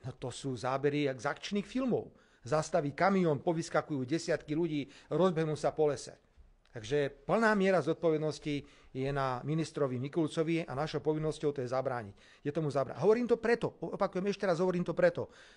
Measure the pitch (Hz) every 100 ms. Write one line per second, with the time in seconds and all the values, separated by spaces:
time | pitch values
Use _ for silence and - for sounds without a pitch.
0 | 135 - 127 - 139 123 127 135 143 147
1 | 139 131 143 170 - 202 196 254 262 143
2 | - - _ _ 117 151 151 175 143 143
3 | 180 196 170 139 - 165 - 160 - 147
4 | 123 160 175 151 - 147 175 147 127 -
5 | - 151 185 160 160 151 147 - 151 131
6 | - - _ _ - _ _ 123 107 147
7 | 139 - - 196 220 214 190 185 143 160
8 | 170 156 156 143 151 143 - - - 131
9 | 135 143 135 123 135 160 151 - 139 123
10 | 139 170 151 - 160 165 175 131 156 147
11 | 156 156 156 151 151 139 123 127 131 123
12 | 101 - - - 143 156 151 135 127 -
13 | 175 226 240 233 226 233 135 - 170 180
14 | 196 185 202 196 196 165 185 175 175 165
15 | 175 156 113 - -